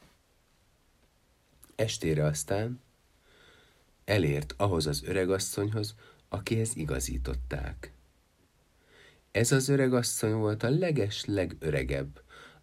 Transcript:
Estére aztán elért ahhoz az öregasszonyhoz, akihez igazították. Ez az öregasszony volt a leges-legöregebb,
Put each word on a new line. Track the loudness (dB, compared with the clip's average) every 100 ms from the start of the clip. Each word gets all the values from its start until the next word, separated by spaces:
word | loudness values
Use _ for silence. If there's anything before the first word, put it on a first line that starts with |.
| -20 _ _ _ _ _ _ _ _ _ _ _ _ _ _ _ -10
Estére | -2 -2 0 0 2
aztán | 2 0 -2 -2 -2 -6 _ _ _ _ _ -20 -20 -20 -20 _ _ _
elért | 0 2 4 0 -2 -2
ahhoz | 0 2 0
az | -2
öregasszonyhoz, | -2 0 2 0 0 -2 -2 -2 -4 -10 -20 -20 -8
akihez | -6 0 0 0
igazították. | -2 -2 -2 -2 -4 -4 -4 -4 -6 -6 -10 -16 -20 _ _ _ _ _ _ _ _ _ -20 -20 _ _
Ez | 2 4
az | 4 4
öregasszony | 4 4 2 0 0 0
volt | 2 0 0
a | 2
leges-legöregebb, | 2 2 0 0 -2 -2 0 -2 -4 -2 -2 0 -4 -4 -10 -20 -20 -20 -16